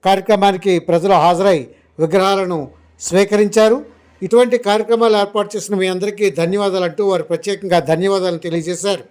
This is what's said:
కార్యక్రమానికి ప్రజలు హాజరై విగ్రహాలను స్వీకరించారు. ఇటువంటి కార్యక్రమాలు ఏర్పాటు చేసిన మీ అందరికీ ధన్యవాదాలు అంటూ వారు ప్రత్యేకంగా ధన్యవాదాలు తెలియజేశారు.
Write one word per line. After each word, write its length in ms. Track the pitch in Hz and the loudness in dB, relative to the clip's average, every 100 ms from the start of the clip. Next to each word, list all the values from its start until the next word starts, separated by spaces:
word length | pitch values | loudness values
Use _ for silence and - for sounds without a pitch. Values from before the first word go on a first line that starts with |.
| 190 | 2
కార్యక్రమానికి 640 | 196 185 208 196 185 202 175 - | 0 2 2 2 0 0 -2 0
ప్రజలు 260 | 170 190 185 165 | 0 4 4 4
హాజరై 320 | 175 196 170 120 - _ - | 2 2 2 -2 -18 _ -4
విగ్రహాలను 560 | 156 185 190 196 185 170 135 _ _ _ - | 0 2 2 0 -2 -6 -8 _ _ _ -2
స్వీకరించారు. 720 | 180 202 208 208 220 220 254 - _ _ _ 190 | 0 2 2 2 4 4 2 -4 _ _ _ 0
ఇటువంటి 300 | 233 247 233 202 | 2 4 0 0
కార్యక్రమాలు 500 | 214 226 233 226 214 | -2 0 0 2 2
ఏర్పాటు 280 | 202 208 208 208 | 0 -2 -4 -6
చేసిన 180 | - 196 | -4 -2
మీ 40 | 185 | -2
అందరికీ 320 | 185 208 202 208 165 | -2 -6 -2 -2 0
ధన్యవాదాలు 460 | 170 202 202 185 180 | -2 0 -2 -2 -4
అంటూ 140 | 170 202 | -2 -2
వారు 140 | 180 160 | -2 -2
ప్రత్యేకంగా 480 | 165 202 190 196 170 147 | -6 -4 -6 0 0 0
ధన్యవాదాలు 460 | 160 190 196 180 170 170 | 0 0 0 -2 -4 -6
తెలియజేశారు. 580 | 165 160 175 196 190 - | -6 -6 -6 -4 -4 -8